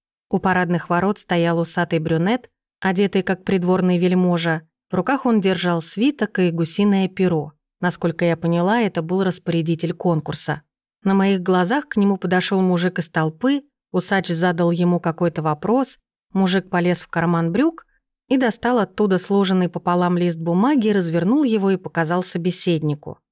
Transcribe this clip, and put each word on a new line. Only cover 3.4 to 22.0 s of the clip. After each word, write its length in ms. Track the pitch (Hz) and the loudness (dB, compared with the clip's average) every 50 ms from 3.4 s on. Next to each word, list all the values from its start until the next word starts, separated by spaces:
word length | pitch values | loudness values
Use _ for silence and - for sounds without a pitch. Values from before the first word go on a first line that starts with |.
| - | -2
придворный 520 | - 196 190 175 175 185 185 185 180 180 175 | -2 -2 0 2 2 2 2 2 2 2 2
вельможа. 640 | 180 180 185 185 180 180 175 165 165 170 160 160 160 _ _ _ _ _ | 2 2 2 2 2 2 2 0 0 -2 -2 -4 -6 _ _ _ _ _
В 40 | - | -4
руках 300 | 180 175 240 277 269 - | -4 -2 0 -2 0 2
он 140 | 254 226 214 | 2 2 2
держал 420 | 175 196 190 175 175 180 175 170 | 2 2 0 0 0 -2 -2 -2
свиток 580 | 160 - - 190 226 285 285 - 220 208 - - | -2 -4 -4 0 0 0 0 0 -4 -4 -2 0
и 120 | 180 175 | 0 0
гусиное 560 | 165 165 165 156 - - 202 208 202 190 190 180 | 0 0 -2 -2 0 0 2 2 2 2 0 -2
перо. 460 | - - 185 180 175 156 143 151 - _ _ _ _ - | -2 0 0 0 0 -2 -4 -6 -12 _ _ _ _ -4
Насколько 460 | 175 175 160 - - 170 160 - 175 | -4 -4 -2 -2 -2 -4 -2 0 0
я 100 | 170 165 | 0 0
поняла, 460 | 165 170 165 170 170 175 185 214 240 | 0 0 0 0 0 0 0 0 0
это 200 | 226 196 - 170 | 0 -2 -2 -4
был 220 | 160 160 180 190 190 | -4 -2 -2 -2 0
распорядитель 680 | 185 175 - - - 170 165 160 165 165 160 - 165 170 | -2 -2 -4 -4 -4 -2 -2 0 -2 -2 -2 -4 -6 -6
конкурса. 720 | - - 180 170 156 147 - 151 - - - 151 151 - _ _ _ _ _ _ _ - | -4 -2 -2 0 -2 -2 -4 -6 -6 -4 -4 -6 -8 -10 _ _ _ _ _ _ _ -2
На 100 | 196 196 | 0 2
моих 280 | 196 190 196 196 190 | 2 2 2 2 0
глазах 460 | 175 185 185 180 180 175 240 294 285 - | 0 0 2 2 2 2 0 -2 -2 -2
к 80 | - | -2
нему 220 | 214 202 202 202 185 | 0 2 2 2 0
подошел 440 | - 180 180 180 180 - 202 190 | -2 0 0 0 0 0 0 2
мужик 380 | 185 185 180 170 180 185 180 - | 2 2 2 2 0 -2 -2 -4
из 80 | 160 - | -6 -4
толпы, 540 | - 165 160 156 156 160 - 262 277 285 277 _ _ _ _ _ | -2 -2 -2 -2 -2 -2 0 0 0 0 -2 _ _ _ _ _
усач 360 | - - 139 - 202 190 180 - | -4 -2 0 0 0 0 0 -2
задал 440 | 170 160 175 180 175 165 175 170 | -2 0 0 0 0 2 0 0
ему 280 | 170 165 180 175 175 170 | 2 2 2 2 2 0
какой-то 420 | - 170 160 - 180 170 160 - | 0 -2 -4 -2 -2 -2 -2 -2
вопрос, 560 | 151 156 151 147 - 185 220 269 262 - - - _ _ _ _ _ _ - | -2 -2 -2 -2 -2 0 0 0 0 -2 -6 -12 _ _ _ _ _ _ -2
мужик 360 | 190 190 180 180 196 190 190 | 0 2 2 2 0 -2 -2
полез 340 | - 175 175 180 180 175 - | -2 0 0 0 0 -2 -4
в 40 | - | -6
карман 460 | - 170 165 170 175 170 165 165 170 | -4 -2 0 0 0 0 0 0 0
брюк 320 | 214 285 330 330 - - _ _ _ _ _ _ _ _ - | 0 0 0 -2 -4 -12 _ _ _ _ _ _ _ _ -2
и 100 | 254 269 | 0 0
достал 420 | 254 226 202 - - 233 247 240 | 0 0 -2 -2 -2 0 0 0
оттуда 400 | 196 - _ - 208 202 185 175 | 0 -2 _ -2 0 2 2 0
сложенный 500 | - - 196 202 196 185 190 185 180 175 | 0 0 0 0 2 2 2 0 0 0
пополам 480 | - 175 - 180 175 180 175 175 175 175 | -2 -4 -4 0 0 2 2 2 0 0
лист 200 | 175 175 165 160 | 0 -2 -2 -4
бумаги, 520 | 160 170 170 180 208 269 311 269 208 220 | -4 -2 0 2 2 2 2 2 2 2
развернул 540 | 208 202 175 165 160 170 160 185 247 302 302 | 2 0 0 0 0 0 0 2 2 2 2
его 280 | 247 220 214 190 196 | 2 0 2 2 0
и 60 | 190 185 | 0 0
показал 460 | - 156 - 170 | -2 -6 -4 -2